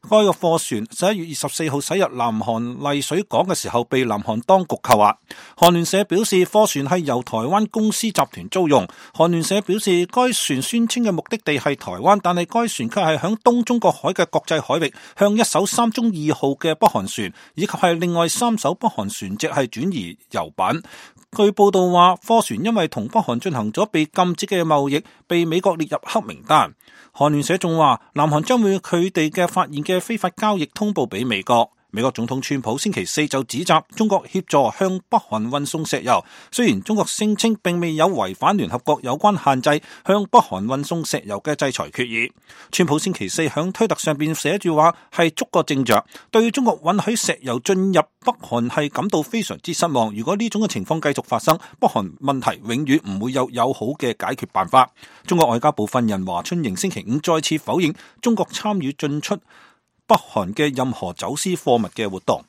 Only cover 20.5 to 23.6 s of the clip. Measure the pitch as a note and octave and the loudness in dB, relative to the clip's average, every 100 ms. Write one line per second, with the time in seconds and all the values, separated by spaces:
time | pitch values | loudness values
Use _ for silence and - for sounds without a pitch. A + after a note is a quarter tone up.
20.5 | - F#2 D#3 - - - _ _ - G#3 | -2 -2 -2 -6 -20 -20 _ _ 2 2
21.5 | G#3 G3+ F#3+ F3+ F3 F3+ F3+ - A3+ - | 6 4 4 2 6 6 4 2 2 2
22.5 | G#2 F#3+ A3 D#3+ - G#2 A3 F#3+ A#2+ G3 | -2 -2 0 0 -4 -2 0 0 -2 -2
23.5 | B2+ | -4